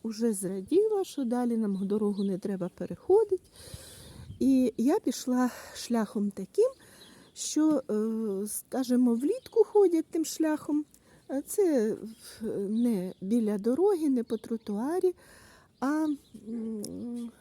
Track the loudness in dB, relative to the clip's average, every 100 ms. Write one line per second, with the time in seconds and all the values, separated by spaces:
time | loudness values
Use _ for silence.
0 | -10 -2 -2 0 -4 -6 0 2 2 0
1 | -2 -4 -2 0 0 0 0 -2 -2 0
2 | 0 0 -2 -2 -4 -4 -6 -8 -10 -4
3 | 4 4 4 -2 _ -20 -18 -18 -18 -20
4 | -20 -18 -12 -2 2 4 2 2 2 2
5 | 0 -4 -2 0 0 -2 -16 -12 -4 -2
6 | -2 -2 -4 -4 -4 2 2 0 -20 -20
7 | -20 -20 -20 -12 -4 2 2 2 0 -2
8 | -2 -2 -2 -4 -6 -8 -6 -4 2 4
9 | 4 2 0 -2 0 2 4 6 6 4
10 | 0 -2 -2 0 0 0 0 -2 -2 _
11 | _ -20 -8 -6 -2 2 4 4 2 -2
12 | -8 -14 -20 -10 -6 -4 -2 0 2 0
13 | -2 -6 -2 0 2 0 0 2 2 2
14 | 2 0 -2 -6 -6 -8 -6 -4 -2 0
15 | 0 -2 -10 -20 -20 -20 _ -6 -2 0
16 | 0 -2 _ -18 -10 -8 -6 -8 -8 -10
17 | -10 -10 -12 -14